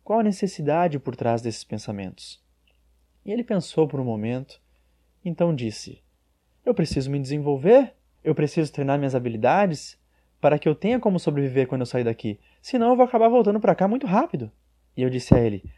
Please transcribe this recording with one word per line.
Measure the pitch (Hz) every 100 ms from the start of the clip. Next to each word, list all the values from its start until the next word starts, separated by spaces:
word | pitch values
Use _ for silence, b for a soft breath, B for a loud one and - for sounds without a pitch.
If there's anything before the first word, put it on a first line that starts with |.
Qual | - 220
a |
necessidade | 214 185 196 - 143 160 175 147
por | - 120
trás | 120 117
desses | 120 107
pensamentos?" | - 107 - 101 92 - - - _ _ _ _ _ _ _ _ -
E |
ele | 220
pensou | 233 202 - - 156
por | 143
um | 127
momento, | 110 110 127 139 - _ _ _ _ _ _ 180
então | 165 175 147
disse, | 113 - - - _ _ _ _ _ _
"Eu | - 233
preciso | 160 147 135
me | 143
desenvolver, | 135 147 143 139 160 254 269 - _ _
eu | - 147
preciso | 151 - 151
treinar | - 139 143
minhas | 139 127
habilidades | 123 113 120 170 202 143 - - _ _ _ _
para | 143 147
que | 160
eu | 147
tenha | 196 247
como | 220 180
sobreviver | - 143 139 127 127
quando | 127
eu | 123
sair | 127
daqui, | 117 113 110 101 b b
senão | - 254 233
eu | 247
vou | 247
acabar | 226 226
voltando | 247 208 208
pra | 196
cá | 170 190
muito | 247 226
rápido." | 196 330 151 110 - _ _ _ -
E |
eu | 127
disse | 127 -
a | 123
ele, | 117 101 -